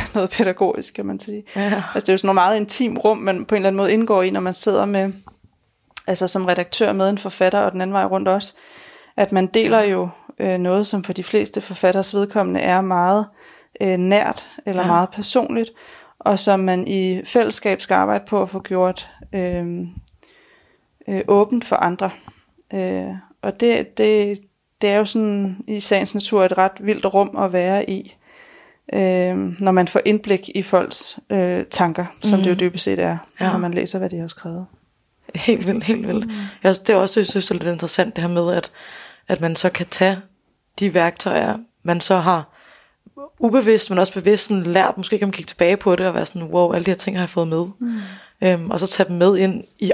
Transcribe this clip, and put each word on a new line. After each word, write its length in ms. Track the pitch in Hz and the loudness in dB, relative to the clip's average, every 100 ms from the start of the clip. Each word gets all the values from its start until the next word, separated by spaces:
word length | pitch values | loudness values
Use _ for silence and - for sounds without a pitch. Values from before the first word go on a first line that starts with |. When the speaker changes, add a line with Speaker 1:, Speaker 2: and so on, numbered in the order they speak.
| - | -2
Speaker 1:
<laughs> 100 | 214 | -2
noget 140 | 185 | -2
pædagogisk, 640 | - 196 185 190 - - | 0 0 0 0 -2 -8
kan 120 | - 196 | -10 -8
man 140 | 196 | -8
sige. 240 | - 208 208 196 | -10 -14 -10 -4
Speaker 2:
Ja. 280 | 202 208 190 208 | -2 -2 -4 -4
Speaker 1:
Altså, 40 | |
det 100 | 196 | 0
er 40 | |
jo 40 | 190 | 2
sådan 100 | 196 | 2
noget 80 | 190 | 4
meget 220 | 180 220 | 4 2
intimt 420 | 208 - 240 240 | 0 -2 -2 0
rum, 140 | 208 220 | 2 2
man 280 | 190 180 165 | 0 -2 0
på 100 | 214 | 0
en 60 | |
eller 60 | 196 | 2
anden 100 | 190 | 2
måde 160 | 196 | 2
indgår 280 | 220 226 202 | 2 2 2
i, 60 | 185 | 2
når 100 | 196 | 0
man 140 | 185 | -2
sidder 320 | 185 - 196 202 | -2 0 2 2
med, 280 | 196 196 196 - _ _ _ _ _ _ - - | 0 -2 -6 -16 _ _ _ _ _ _ -10 -4
altså 200 | 180 185 | -2 0
som 180 | 196 185 | 0 0
redaktør 480 | 180 175 - 208 | -2 -2 0 0
med 160 | 196 190 | 2 0
en 80 | 202 | 0
forfatter, 420 | 196 - 185 202 | -4 0 2 2
og 120 | 202 | 0
den 100 | 185 | -2
anden 120 | 185 | -2
vej 120 | 196 190 | 0 0
rundt 220 | 190 196 | 0 0
også, 260 | 196 - - - - - - - - | 0 -2 -12 -20 -20 -20 -20 -8 -2
at 140 | 196 | 0
man 160 | 190 185 | 2 2
deler 320 | 220 226 226 | 2 4 4
Speaker 2:
Ja. 80 | 208 | 2
Speaker 1:
jo, 200 | 185 180 - - - | 0 -4 -8 -16 -6
øh, 180 | 202 185 | -2 0
noget, 300 | 180 190 208 | 0 0 0
som 160 | 202 | -4
for 100 | 180 | -4
de 100 | 180 | -8
fleste 380 | 180 214 208 - | -2 -2 -2 -6
forfatteres 520 | - 185 185 190 190 | -8 0 0 2 0
vedkommende 460 | 202 202 214 185 185 | -2 -2 0 0 0
er 220 | - 180 | 2 2
meget, 440 | 190 180 180 202 208 _ - - _ - | 2 2 2 2 0 _ -20 -20 _ -4
øh, 160 | 196 185 | -2 0
nært, 480 | 185 202 - - - - - | 2 2 0 -4 -10 -12 -6
eller 160 | 185 | -2
Speaker 2:
Ja. 60 | 180 | 2
Speaker 1:
meget 220 | 170 185 | 2 2
personligt, 600 | - 202 - - 233 226 - - - - - | -2 0 0 0 -2 -6 -8 -20 -20 -20 -4
og 200 | - 196 | 0 2
som 200 | - 196 | 2 2
man 280 | 190 185 - | 2 0 0
i 340 | 196 185 185 - | -2 0 -2 0
fællesskab 560 | 240 220 - 214 190 | 0 2 0 -2 -2
skal 120 | - 190 | 0 2
arbejde 280 | 196 208 202 | 2 0 0
på 140 | 208 | -2
at 80 | 190 | -2
få 100 | 190 | -4
gjort, 500 | - 185 185 180 - - - | -4 0 0 -2 -12 -20 -10
øh, 480 | 190 180 175 175 175 175 185 - _ _ _ _ _ _ _ _ _ - | -6 -4 -4 -6 -8 -10 -14 -20 _ _ _ _ _ _ _ _ _ -8
øh, 140 | 190 202 | -4 2
åbent 380 | 202 208 240 - | 4 4 0 0
for 100 | - | 0
andre. 340 | 175 180 190 - - - _ _ _ | 0 0 -6 -6 -20 -20 _ _ _
Øh, 320 | 196 185 190 185 190 - _ | -6 -4 -4 -6 -10 -16 _
og 180 | 202 196 | -8 0
det, 380 | 240 226 - - | 2 2 -2 0
det, 420 | 214 214 202 202 _ _ _ - | 2 4 2 -4 _ _ _ -2
det 80 | 208 | 2
er 80 | 208 | 2
jo 80 | 208 | 2
sådan 520 | 226 214 202 196 190 - | 0 0 0 -2 -4 -8
i 120 | 208 | -6
sagens 340 | - 196 190 | 0 0 0
natur 320 | 208 - 208 185 | -4 0 4 4
et 120 | 185 | 4
ret 140 | 190 190 | 0 0
vildt 260 | 202 214 190 | -4 -2 0
rum 320 | 196 196 196 | 2 0 0
at 160 | 196 | -2
være 360 | 180 180 196 - | 0 0 0 -2
i, 260 | 190 - _ _ - - - - _ - | -6 -10 _ _ -20 -20 -20 -20 _ -6
øh, 680 | 202 190 185 180 185 190 175 | 0 2 2 0 0 -4 -2
når 100 | 196 | 2
man 160 | 185 175 | 4 4
får 140 | - - | 2 2
indblik 440 | 214 208 190 - - | 2 0 -2 -2 -6
i 60 | |
folks, 580 | 190 185 - - - - - | 0 0 0 -4 -6 -8 -4
øh, 360 | 202 180 180 - | -2 0 -2 -2
tanker, 360 | - 175 160 175 - | 0 0 -2 -8 -4
som 200 | 208 196 | 2 2
det 60 | 190 | 4
jo 40 | |
Speaker 2:
Mhm. 80 | 185 | 2
Speaker 1:
dybest 240 | 180 175 | 0 -2
set 160 | - 190 | -2 0
er, 180 | 175 170 - - | -2 -4 -8 -6
Speaker 2:
Ja. 120 | 185 | -2
Speaker 1:
når 60 | 180 | 0
man 140 | 175 | -2
læser, 260 | 175 175 190 | -2 -4 -4
hvad 100 | 185 | -6
de 80 | 175 | -6
har 100 | 165 | -10
skrevet. 380 | - 170 170 185 _ _ _ _ _ - 175 | -12 -12 -12 -14 _ _ _ _ _ -12 -4
Speaker 2:
Helt 320 | - 220 175 | 0 0 0
vildt, 160 | 226 | -2
helt 240 | - 226 - | -2 -4 -2
vildt. 180 | 220 226 | -4 -4
Speaker 1:
Mm. 60 | 208 - - | -8 -12 -2
Speaker 2:
Jeg, 120 | 190 185 - | 0 2 4
det 20 | |
er 60 | 202 | 2
også, 240 | 190 214 | 4 0
jeg 80 | 190 | 0
synes, 180 | 196 180 | -2 -2
det 100 | 180 | -4
er 40 | |
lidt 140 | 165 | -4
interessant, 420 | 170 170 - 185 190 | -4 -2 0 -2 -2
det 80 | |
her 60 | 170 | -2
med, 220 | 175 170 | 0 0
at, 180 | 175 - - - - - - - | 0 -4 -10 -20 -20 -20 -14 -4
at 140 | - | -2
man 140 | 165 160 | -2 0
så 140 | 180 | -2
kan 160 | - 175 | -2 -4
tage 320 | - 190 190 - _ _ _ _ - | 0 0 0 -8 _ _ _ _ -4
de 140 | 196 | 0
værktøjer, 640 | 175 170 175 190 - - 220 - _ | 2 2 0 -2 0 0 -4 -10 _
man 180 | 170 170 | -4 -2
så 160 | - 190 | 2 2
har 300 | 165 170 147 _ _ - _ _ _ - 285 - | 2 0 -2 _ _ -20 _ _ _ -20 -20 -2
ubevidst, 500 | 233 254 220 214 - | 2 4 4 4 4
men 100 | 185 | 2
også 140 | 185 | 0
bevidst 340 | 190 180 208 - | 0 2 2 2
sådan 160 | 202 | -2
lært, 340 | 175 180 185 - | 0 2 2 0
måske 200 | 185 208 | -4 -2
kan 80 | 202 | -2
man 40 | |
kigge 160 | 190 - | -4 -6
tilbage 280 | - 175 196 | 0 2 2
på 180 | 196 180 | 2 2
det 120 | 185 | 2
og 60 | |
være 120 | 165 160 | -2 -4
sådan, 180 | 180 | -6
wow, 280 | 160 175 175 | -2 2 2
alle 140 | 175 175 | 2 0
de 60 | |
her 60 | 185 | -2
ting 200 | - 190 | -2 -4
har 40 | |
jeg 80 | 175 | -2
fået 180 | - 165 | -2 -2
med. 180 | 160 175 - | -2 -4 -6
Speaker 1:
Mm. 180 | 240 226 196 190 - - | -6 -6 -8 -16 -18 -2
Speaker 2:
Øhm, 300 | 190 175 165 | 0 0 -2
og 80 | 165 | -4
så 80 | 185 | -2
tage 220 | - - | 0 0
dem 80 | 175 | 4
med 200 | 185 190 | 4 4
ind 260 | 190 190 - - | 2 -2 -8 -4
i 120 | 185 | -2